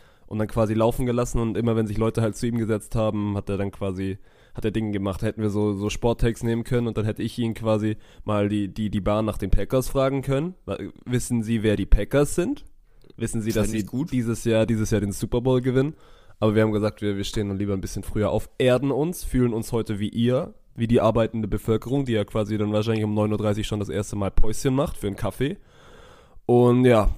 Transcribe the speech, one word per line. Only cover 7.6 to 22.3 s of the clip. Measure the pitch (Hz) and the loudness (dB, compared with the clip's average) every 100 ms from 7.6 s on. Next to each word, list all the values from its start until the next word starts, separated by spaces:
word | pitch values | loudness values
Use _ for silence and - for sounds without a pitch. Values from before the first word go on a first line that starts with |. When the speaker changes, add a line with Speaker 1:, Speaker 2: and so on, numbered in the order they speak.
| 113 107 107 107 - - | 0 0 0 -4 -10 -10
Speaker 1:
mal | - 104 104 | -4 0 0
die, | 104 98 | 0 -2
die, | 98 107 | -4 -4
die | 107 | -2
Bahn | 95 104 | 0 0
nach | 110 101 | 0 -4
den | 98 | 0
Packers | - 101 131 127 | 0 2 0 0
fragen | 139 135 139 | 0 0 0
können. | 131 135 170 - - | -2 -2 -2 -8 -10
Wa-, | 98 98 - | -8 -10 -12
wissen | - 123 - 117 | -4 -2 0 -2
Sie, | 110 117 | 0 0
wer | 107 104 | 2 2
die | 98 | 6
Packers | - 104 139 147 | 4 6 2 2
sind? | - 190 294 - - - - - - | 0 -2 -4 -10 -20 -20 -20 -20 -8
Wissen | 113 117 | -4 -2
Sie, | 107 | -2
dass | 110 101 | 0 0
Speaker 2:
Fänd | 107 | 0
ich | |
Speaker 1:
sie | 95 | -4
Speaker 2:
gut. | 123 165 | -4 -2
Speaker 1:
dieses | 127 113 110 | -2 -2 -2
Jahr, | 117 110 110 | 0 2 2
dieses | 110 107 | 0 0
Jahr | 107 | 0
den | 101 | 0
Super | 95 113 120 | -4 -4 -2
Bowl | 127 127 | 2 2
gewinnen? | 127 127 143 - - - - - | 2 2 0 -2 -18 -20 -20 -2
Aber | 110 107 | 2 4
wir | |
haben | 110 | 2
gesagt, | 104 104 - | 2 -2 -2
wir, | 104 98 | -4 -4
wir | |
stehen | 98 110 101 | -4 -4 -2
dann | 95 | -4
lieber | 101 | -2
ein | 98 | -4
bisschen | 92 107 | -4 -8
früher | - 110 101 | -6 -2 0
auf, | 107 - - | 0 -4 0
erden | 127 123 139 | 2 4 2
uns, | 127 160 180 | 0 -2 -4
fühlen | - 131 123 | -2 0 2
uns | 113 110 | 0 -2
heute | 113 110 104 | -4 -2 -4
wie | 104 | -4
ihr, | - 120 127 180 - - - | 0 2 0 -2 -10 -16 -4
wie | 117 | 2
die | 117 | 4
arbeitende | 110 113 113 113 107 | 4 2 0 -2 -4
Bevölkerung, | 107 - 110 - 139 | -2 0 -2 0 -2
die | 131 | 0
ja | 107 | 0
quasi | 101 | 0